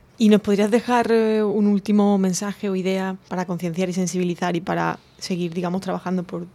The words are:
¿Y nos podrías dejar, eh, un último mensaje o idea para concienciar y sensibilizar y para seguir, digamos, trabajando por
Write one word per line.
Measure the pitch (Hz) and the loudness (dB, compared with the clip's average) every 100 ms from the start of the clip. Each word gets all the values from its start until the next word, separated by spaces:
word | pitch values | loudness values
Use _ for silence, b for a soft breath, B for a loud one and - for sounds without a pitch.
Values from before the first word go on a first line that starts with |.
| - - | -16 0
¿Y | 214 | 4
nos | 208 | 4
podrías | 208 202 208 | 4 0 2
dejar, | 233 - 240 233 | 0 2 0 2
eh, | 226 220 220 | 2 2 2
un | 214 202 208 | 0 2 2
último | 202 190 208 202 202 | 2 2 4 4 4
mensaje | 190 180 208 190 202 | 2 0 -4 -6 -4
o | 190 | -2
idea | 185 190 190 190 - | -2 -2 -2 -6 -8
para | 180 | -6
concienciar | 180 175 175 165 185 | -4 -4 -4 -2 -2
y | |
sensibilizar | 180 180 180 180 170 175 175 | 0 -2 0 -2 0 -2 -2
y | |
para | 180 170 165 - _ - | -2 -2 -2 -4 _ -12
seguir, | - 180 175 | -6 -4 -4
digamos, | 165 175 185 | -4 -4 -4
trabajando | 190 180 180 185 | -4 -6 -2 -4
por | 175 175 175 | -4 -8 -10